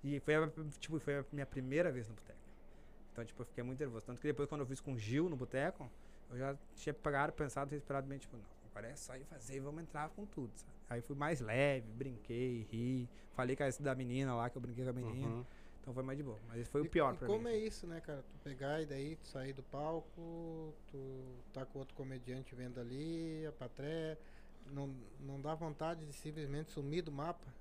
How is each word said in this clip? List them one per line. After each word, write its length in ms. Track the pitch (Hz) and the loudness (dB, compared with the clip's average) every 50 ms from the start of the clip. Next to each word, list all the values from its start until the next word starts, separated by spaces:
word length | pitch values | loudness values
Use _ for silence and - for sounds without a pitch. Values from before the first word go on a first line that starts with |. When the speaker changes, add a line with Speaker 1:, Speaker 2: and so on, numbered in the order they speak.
| - | 2
Speaker 1:
E 160 | 139 143 143 | 2 0 2
foi 160 | - - 151 | 6 6 8
a, 140 | 156 160 156 156 160 156 151 147 - | 8 8 6 2 -2 -4 -4 -4 -6
tipo, 200 | - - 160 156 | -4 0 0 0
foi 200 | - - 143 143 | 2 2 2 2
a 60 | 139 - | 0 -2
minha 140 | - 143 139 | -2 -2 -2
primeira 440 | - - 135 127 127 139 156 180 170 | 0 -2 -2 0 4 6 6 6 6
vez 180 | 131 127 113 107 | 4 2 -2 -4
no 60 | 107 | -6
Boteco. 240 | - - - - - - - - - - - - - - - - - - - - | -8 -10 -12 -14 -14 -14 -14 -14 -14 -14 -14 -14 -14 -14 -14 -14 -14 -14 -8 -6
Então, 100 | - 117 | -6 -6
tipo, 180 | 113 - - | -4 -4 -6
eu 40 | 120 | -6
fiquei 180 | - - - 120 | -4 -2 -2 -2
muito 160 | 123 131 127 | -2 0 0
nervoso. 260 | 151 131 113 110 - | 0 0 0 -4 -4
Tanto 140 | - 123 123 | -4 -6 0
que 80 | - | 2
depois, 220 | 147 143 135 143 139 | 2 4 4 2 2
quando 120 | 156 147 | 2 0
eu 60 | 139 | 0
fiz 140 | 127 135 - | 0 -2 -4
com 120 | - 147 131 | -2 -2 0
o 40 | |
Gil 320 | 117 104 104 123 147 165 185 | 0 2 4 6 6 6 4
no 60 | 156 | 4
Boteco, 520 | 123 123 110 - 131 143 175 185 - 147 117 - - - - - - - - | 0 -2 0 2 2 2 2 0 -2 -8 -10 -10 -12 -14 -14 -14 -14 -12 -6
eu 60 | 123 | -2
já 200 | 123 135 139 139 139 - - - | 0 0 0 0 -2 -6 -12 -12
tinha 180 | - - 151 143 | -2 0 0 0
pegado, 380 | - - 156 143 139 143 156 | 2 2 4 6 6 6 4
pensado, 420 | 156 - 151 135 - 135 139 143 151 | 4 2 0 2 2 0 0 0 -2
esperado 320 | 143 - - 139 139 135 | -4 -2 2 0 2 2
bem, 100 | 135 139 | 0 -4
tipo, 180 | 139 - - - | -6 -6 -10 -10
"Não, 80 | 117 101 - - - - - | -10 -10 -12 -14 -14 -16 -12
agora 160 | - 104 107 | -10 -8 -8
é 80 | 113 143 | -8 -8
só 200 | - - - 123 | -8 -8 -8 -8
ir 80 | 131 - | -8 -8
fazer 300 | - 165 135 117 113 135 | -10 -10 -10 -8 -4 -4
e 40 | 135 | -2
vamos 220 | 135 143 147 165 165 | -2 -2 -4 -4 -6
entrar 260 | - - 147 151 - | -4 -2 -2 -2 -2
com 160 | - - 208 | -4 -6 -8
tudo", 260 | 202 - 156 131 110 - | -4 -2 -2 -2 -2 -4
sabe? 180 | - - - - - - - | -10 -12 -12 -14 -14 -6 -2
Aí 120 | 120 120 | -2 -2
fui 140 | 117 - 143 | 0 -2 0
mais 240 | 139 143 156 170 135 | 2 4 4 4 4
leve, 460 | 120 107 113 127 143 143 139 131 113 110 | 4 4 6 8 8 8 6 4 0 -4
brinquei, 760 | 107 117 131 135 123 107 - - 117 120 127 127 123 117 110 107 | -4 -2 -2 -2 -2 -6 -4 -2 2 2 4 2 2 0 -2 0
ri, 380 | - 113 120 123 131 127 123 123 - - - - - | 0 2 4 4 4 4 2 0 -6 -12 -14 -4 0
falei 220 | - 127 127 131 | 2 4 4 4
com 80 | - 147 | 4 4
essa 180 | 135 123 - 143 | 2 4 4 2
da 100 | 139 131 | 2 2
menina 400 | 127 131 120 123 131 139 135 123 | 2 2 2 4 4 4 4 4
lá, 140 | 117 117 123 | 4 4 2
que 80 | - | 0
eu 40 | 135 | -2
brinquei 220 | 120 123 117 120 127 | -4 -2 0 2 2
com 60 | 127 | 2
a 40 | 123 | 2
menina. 340 | 123 120 113 113 127 135 | 2 0 0 0 2 2
Speaker 2:
Uhum. 180 | 113 113 120 123 - - - - - - - | 2 2 0 -2 -6 -10 -12 -12 -12 -12 -8
Speaker 1:
Então 120 | - 135 123 | -6 -4 -2
foi 80 | 127 131 | -2 0
mais 140 | 131 135 | 0 0
de 60 | 143 151 | -2 -2
boa. 160 | 135 107 107 104 | -2 -4 -6 -6
Mas 140 | 113 113 117 | -4 -2 -2
esse 80 | 120 - | -2 2
foi 120 | - - | 4 4
o 40 | 156 | 4
Speaker 3:
E, 40 | 165 | 8
Speaker 1:
pior 240 | - 170 147 135 120 | 8 10 10 10 8
Speaker 3:
e 40 | |
Speaker 1:
pra 100 | - 120 | 4 4
Speaker 3:
como 160 | - 208 220 233 | 4 4 4 4
Speaker 1:
mim, 60 | 240 | 4
Speaker 3:
é 80 | 226 | 4
Speaker 1:
assim. 80 | 214 220 | 4 4
Speaker 3:
isso, 220 | 220 214 - - | 2 -2 -2 -6
né, 120 | 175 165 165 | -4 -6 -6
cara? 220 | - - 151 139 131 | -4 -4 -6 -6 -6
Tu 140 | - - 143 - | -10 -14 -10 -8
pegar 380 | 143 135 127 135 139 147 160 | -8 -4 -2 0 2 2 2
e 40 | 160 | 2
daí 300 | 143 139 135 139 151 160 | 0 -2 -2 -2 -2 -4
tu 100 | 156 - | -6 -8
sair 240 | - - 139 131 139 135 | -6 -4 -4 -2 -2 -4
do 80 | 135 127 | -6 -8
palco, 1080 | - - 139 151 156 165 160 160 - - 175 170 165 165 165 170 165 165 160 156 156 151 - - | -6 -4 -2 0 0 0 0 -2 -6 -10 -10 -8 -6 -6 -6 -4 -4 -4 -6 -6 -8 -8 -10 -12
tu 360 | - 143 139 135 135 131 131 131 127 127 123 - - | -10 -8 -6 -6 -6 -6 -8 -8 -8 -10 -10 -12 -8
tá 140 | - 135 131 | -6 -6 -6
com 140 | - - 139 | -4 -4 -6
outro 160 | 131 - - | -6 -6 -6
comediante 600 | - 135 131 131 127 117 123 123 135 131 - 131 | -6 -6 -4 -4 -6 -4 -4 -4 -4 -4 -6 -6
vendo 240 | 123 123 123 120 123 | -6 -4 -4 -2 -4
ali, 680 | 120 117 127 139 151 160 165 165 165 160 160 156 156 | -4 -2 -2 -2 0 0 0 0 0 0 -2 -2 -2
a 60 | 151 | -4
Patré, 680 | 139 - 127 120 - - 139 147 160 165 160 156 156 156 - - - - - - - - - - | -4 -4 -6 -6 -4 -4 -2 0 2 2 2 0 -2 -4 -6 -12 -12 -12 -12 -12 -14 -12 -10 -6
não, 220 | 139 139 139 139 135 127 117 - - - | -2 -2 -2 -2 -2 -6 -8 -10 -10 -8
não 220 | 139 135 139 139 | -6 -4 -4 -2
dá 120 | 131 147 160 | 0 0 0
vontade 500 | 156 165 160 147 - 156 160 170 160 156 | 2 0 -2 0 0 0 0 0 0 -4
de 80 | 151 139 | -8 -8
simplesmente 580 | - - 156 151 156 151 139 - 156 156 - | -6 -6 -4 -2 -2 0 0 0 0 0 -2
sumir 300 | - 156 139 139 151 180 | -2 -2 0 2 2 2
do 100 | 170 156 | 0 0
mapa? 360 | 143 139 147 170 175 - - 131 - - | -2 0 0 0 -2 -2 -6 -10 -10 -10